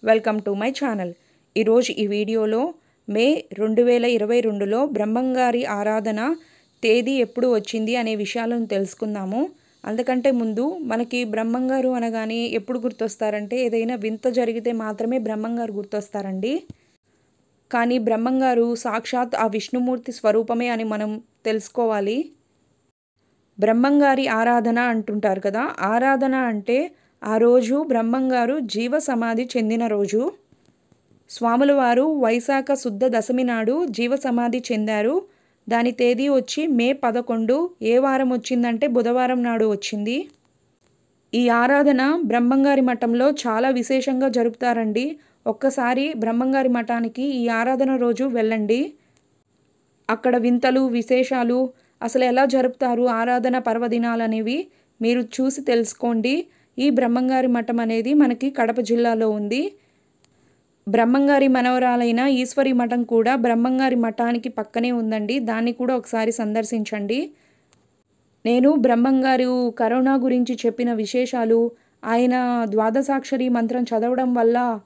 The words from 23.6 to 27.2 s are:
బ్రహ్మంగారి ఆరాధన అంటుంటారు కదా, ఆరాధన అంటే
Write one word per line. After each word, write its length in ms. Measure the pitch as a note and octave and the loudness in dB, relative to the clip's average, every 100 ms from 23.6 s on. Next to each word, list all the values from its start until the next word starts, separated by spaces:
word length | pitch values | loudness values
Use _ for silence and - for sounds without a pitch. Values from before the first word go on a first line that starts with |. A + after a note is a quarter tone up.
బ్రహ్మంగారి 600 | G#3 A3+ C4 C#4+ C#4+ C4 C4+ A3 | 2 4 4 4 4 4 0 0
ఆరాధన 380 | A3+ A#3+ A#3 A#3 B3 | 2 2 2 0 0
అంటుంటారు 480 | A3+ G#3+ G#3 G#3 F#3+ G3 | -2 -2 -2 0 0 -2
కదా, 180 | G3+ D4 - F#3+ | -2 -4 -4 -2
ఆరాధన 420 | A3+ C4 C4+ C4+ C4 B3 | 0 2 2 2 0 -2
అంటే 260 | G#3+ G3 B3 F4 - _ _ | -4 0 0 0 -8 _ _